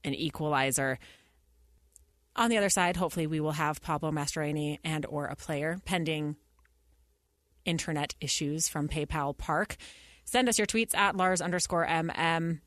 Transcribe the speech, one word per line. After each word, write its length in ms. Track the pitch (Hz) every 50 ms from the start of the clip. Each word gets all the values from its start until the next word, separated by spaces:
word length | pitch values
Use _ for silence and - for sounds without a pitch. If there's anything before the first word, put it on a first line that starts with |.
| -
an 120 | 151 139
equalizer. 800 | - 156 151 - - 156 151 147 135 135 135 123 147 135 135 131 - - - - - _ _ _ _ _ _ _ _ - _ _ _ _ _ _ - _ _ _ _ _ _ _
On 140 | - 226 233
the 80 | 233
other 120 | 214 202 190
side, 260 | - 196 180 175 175
hopefully 300 | 170 185 160 - 175 160
we 120 | 151 160 156
will 120 | 151 156
have 320 | 151 156 156 147 151 - -
Pablo 260 | - 151 147 165 156
Mastroeni 720 | 156 156 143 143 - 160 151 147 151 151 151 147 151 - -
and 220 | 160 156 151 143
or 220 | - - 147 143
a 80 | - -
player 420 | - - - 156 139 147 160 170 190 -
pending 520 | - 190 175 165 160 160 151 151 147 151 - _ _ _ _ _ _ _ _ _ _ _ _ _ _ _ _ _ _ _ _ _ _ _ _ _
internet 500 | - 165 156 - - 156 147 147 - - -
issues 480 | - 135 - - 160 143 147 160 165
from 200 | - - 156 147 151
PayPal 480 | - 160 147 143 156 156 143 143 143
Park. 400 | - - - 156 160 208 - - - - - - - - - - - _
Send 260 | - - 247 262 -
us 80 | 220
your 80 | - 214
tweets 300 | - - 226 226 - -
at 200 | - 202 202 -
Lars 240 | 190 185 185 185 175
underscore 460 | - 180 180 180 - - 185 170 165
M 240 | - 165 160 165 165 -
M. 460 | - 165 165 165 165 165 170 165 151 _